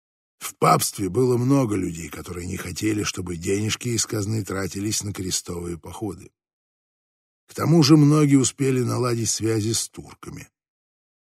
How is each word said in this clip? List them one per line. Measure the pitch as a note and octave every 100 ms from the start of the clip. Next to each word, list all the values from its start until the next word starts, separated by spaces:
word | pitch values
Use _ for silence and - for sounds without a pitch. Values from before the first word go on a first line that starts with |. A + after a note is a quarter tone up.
| _ _ _ _
В | - -
папстве | - D3 - - F#2+
было | G2 B2+ A#2+
много | B2 C#3 A#2+ G#2
людей, | F2 E2 E2
которые | D#2+ D2 F2 F2
не | F#2
хотели, | F2+ F2+ G#2+ G#2
чтобы | G2+ - F2+ E2+
денежки | F#2 G2 G#2+ - B2
из | A2+ -
казны | G#2+ G2+ A2
тратились | F#2+ F#2+ F#2+ G2 G#2 G#2
на | G2+
крестовые | F#2+ F#2 - - F2 F2 E2+
походы. | - F2+ G#2 F2 G2+ _ _ _ _ _ _ _ _ _ _ _ _
К |
тому | - A2+ E3
же | C#3 D#3
многие | C#3+ D3+ D3 C#3
успели | B2 - C3+ B2+
наладить | A#2 A2+ B2 A#2 G#2+
связи | - G#2+ A2+ G#2+
с | A2 -
турками. | - D2 - - - - _ _ _ _ _ _ _ _